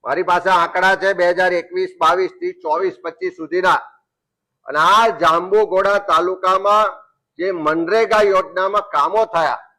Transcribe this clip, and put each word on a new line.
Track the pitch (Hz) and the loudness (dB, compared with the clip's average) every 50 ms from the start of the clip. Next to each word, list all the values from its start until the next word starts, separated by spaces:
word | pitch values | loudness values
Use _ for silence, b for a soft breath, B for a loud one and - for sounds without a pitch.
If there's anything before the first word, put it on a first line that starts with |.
| _ | _
મારી | 120 135 165 185 185 | -4 -4 -4 -2 0
પાસે | 180 175 - 190 | -2 0 0 0
આંકડા | 185 175 170 165 - 180 185 190 196 185 | 0 0 0 0 -2 0 2 2 2 2
છે | 190 196 196 175 | 0 -2 0 2
બે | 180 175 | 2 0
હજાર | 180 175 185 185 180 170 | 2 2 0 0 0 -2
એકવીસ | 170 175 175 185 185 180 - _ | -4 -6 -6 -6 -6 -6 -4 _
બાવીસ | 170 160 175 185 190 180 185 - | 0 2 2 2 -2 -4 -6 -8
થી | 175 180 175 _ - | -8 -8 -8 _ -4
ચોવીસ | 160 151 170 196 185 - - _ | -4 -2 -2 -2 -4 -6 -6 _
પચીસ | 170 165 _ 185 180 175 - | -14 -10 _ -8 -8 -8 -8
સુધીના, | 160 143 160 185 180 185 160 - - - _ _ _ _ _ _ _ _ _ _ _ _ _ _ _ - | -12 -6 -4 -2 0 0 0 0 -2 -10 _ _ _ _ _ _ _ _ _ _ _ _ _ _ _ -8
અને | - 151 | -2 0
આ | 160 175 196 220 233 226 180 156 | 2 4 4 4 4 2 0 0
જાંબુઘોડા | 170 165 160 170 180 190 196 214 220 - 180 185 196 196 202 202 202 196 | 0 2 2 2 0 0 2 2 2 2 0 0 0 2 0 0 0 0
તાલુકામાં | 170 180 180 180 190 185 - 185 185 190 196 202 208 214 214 196 180 - - _ _ _ _ _ _ - | 0 0 2 0 -4 -2 -2 0 0 2 2 2 4 4 2 0 -2 -8 -20 _ _ _ _ _ _ -6
જે | 170 190 | -4 -4
મનરેગા | 185 170 156 151 156 165 170 165 190 226 226 196 220 214 214 202 196 | -4 -2 -2 -2 0 0 -2 0 2 0 2 2 2 2 2 4 2
યોજનામાં | 185 190 - - 180 190 196 202 208 202 - - | 0 0 -2 -4 -4 -4 -2 -2 -2 -4 -2 -2
કામો | 147 143 160 185 220 226 | -2 -2 0 0 0 -2
થયા | 220 - 165 160 143 120 - - _ _ | 0 0 -2 0 0 -2 -6 -10 _ _